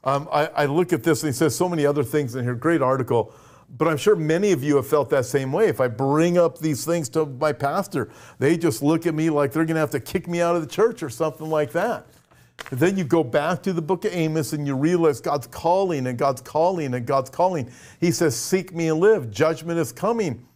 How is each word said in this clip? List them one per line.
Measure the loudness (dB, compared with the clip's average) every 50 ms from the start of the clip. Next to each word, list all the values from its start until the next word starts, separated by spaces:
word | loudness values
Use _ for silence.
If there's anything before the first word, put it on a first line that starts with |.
| 0
Um, | 0 0 0 -2 -2
I, | 0 0 0
I | 0 0 0 0
look | 2 2 0 0 0 0
at | 0 2
this, | 2 0 2 0
and | -4
he | 0
says | 2 0 0 2
so | 0 -2 -2
many | 0 2 2
other | 2 2 2 -2
things | 0 0 -2 -2 -2 -6
in | -4 -4
here, | -4 -4
great | -2 0 0 2 2
article, | 2 2 2 0 0 0 2 0 0 -2 -6 -20 -20 -20 -20 -20 _ _ -4
but | -2 0
I'm | 0 0
sure | 2 4 4 4
many | 4 2 0 0 2 4 2
of | 2 2 2
you | 2 2
have | 2 2
felt | 2 2 2 2 2
that | 2 0 0
same | 0 -2 -2 -2 0
way. | 0 2 2
If | 2 2 2
I | 0 0
bring | 0 -2 0 2 4 4 4 4 4 4
up | 4 2 2
these | -2 -2 -2 -2 -2 -2
things | -2 -2 -2 -2 -2
to | -2 -2 -2
my | -2 -2 -2 -2 -2 0
pastor, | 0 -2 -2 -2 -2 -4 -2 -4 -4 -4 -4 -8 -20 -20 -20 -8 _
they | 2 2 2
just | 2 2 -2 -2 0
look | 0 0 0 2 0
at | -2 -2
me | 0 0 0
like | 2 2 0 0 0
they're | -2 -2
gonna | 0 0 0
have | -2 -2
to | -2 -6
kick | -6 -4 -6 -6 -4
me | -4 -2 0
out | 0 2 2
of | 0 -2
the |
church | -4 0 2 2 2 2 -2 -10
or | -10
something | -4 -4 -4 -4 -4 -6 -6 -2
like | 0 0 0 0 -2
that. | -4 -2 -2 -4 -6 -10 -16 _ _ _ _ _ _ _ _ _ -18 -14 -10
And | -2 0
then | 0 2 2
you | 0 0
go | 0 2 0 0
back | 2 0 0 0 0 -2 -2
to | -2 -4 -4
the | -4
book | -2 -2 -4 -2 -2
of | -4 -2
Amos | 0 -2 0 0 -2 -2 -2 -4
and | -4 -4
you | -2 -2
realize | 0 0 0 2 4 2 2 2 0
God's | -4 -4 -4 -4 -4
calling | -8 -14 -4 0 0 2 2 2 0 -2 -2 -2
and | -4 -2
God's | 0 0 0 0 -2
calling | -8 -6 -2 0 2 2 0 0 -4 -4 -4
and | -6 -2
God's | 0 0 0 0 -2
calling. | -2 0 0 0 0 -2 -6 -8 -12 -20 -20 -20 -6 _
He | 0 0
says, | 2 2 2 2 2
"Seek | 0 -4 -2 -2 -2 -2 -4 -6
me | -4 0 0
and | 2 4
live. | 4 4 4 4 0 -6
Judgment | -2 0 0 0 0 -2 -6 -4 -2
is | -2 -2 -2
coming." | -4 -4 -2 -2 0 0 -2 -4 -4 -8 -12 _ _